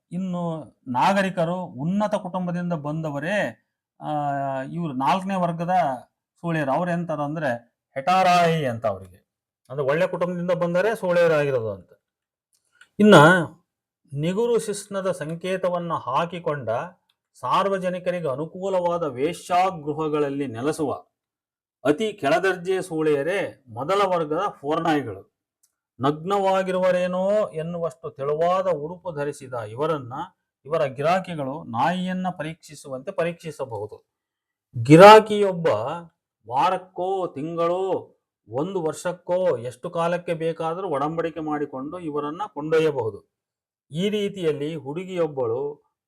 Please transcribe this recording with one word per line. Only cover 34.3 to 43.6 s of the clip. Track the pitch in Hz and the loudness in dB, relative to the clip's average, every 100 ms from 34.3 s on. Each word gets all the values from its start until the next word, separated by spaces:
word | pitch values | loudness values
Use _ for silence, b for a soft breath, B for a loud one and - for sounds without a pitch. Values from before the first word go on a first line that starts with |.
| _ _ _ _ 120 | _ _ _ _ -2
ಗಿರಾಕಿಯೊಬ್ಬ | 117 160 202 220 214 208 196 175 160 107 123 170 165 _ _ _ 104 | 8 12 12 12 10 2 0 0 0 0 -2 -8 -12 _ _ _ -4
ವಾರಕ್ಕೋ, | 131 175 185 - - 185 196 175 | 0 2 0 -4 -6 -2 -2 -2
ತಿಂಗಳೋ, | - 160 170 170 180 190 165 - _ _ _ - | -6 -6 -2 0 0 0 -2 -4 _ _ _ -8
ಒಂದು | 120 180 190 | -6 -4 -2
ವರ್ಷಕ್ಕೋ, | 156 151 180 170 - 180 180 123 | -4 -4 -6 -6 -2 0 2 0
ಎಷ್ಟು | 120 - 175 | -4 -10 -8
ಕಾಲಕ್ಕೆ | 170 170 175 175 | -2 -2 -2 -4
ಬೇಕಾದರೂ | 165 165 160 165 170 190 | -4 -4 -2 -4 -4 -4
ಒಡಂಬಡಿಕೆ | 135 147 165 165 160 | -2 -2 -2 -4 -6
ಮಾಡಿಕೊಂಡು | 156 147 143 131 147 180 | -6 -4 -4 -8 -10 -8
ಇವರನ್ನ | 165 147 147 165 - | -6 -4 -4 -6 -10
ಕೊಂಡೊಯ್ಯಬಹುದು. | 143 156 160 160 135 110 101 - _ _ _ | -8 0 2 2 0 -4 -6 -14 _ _ _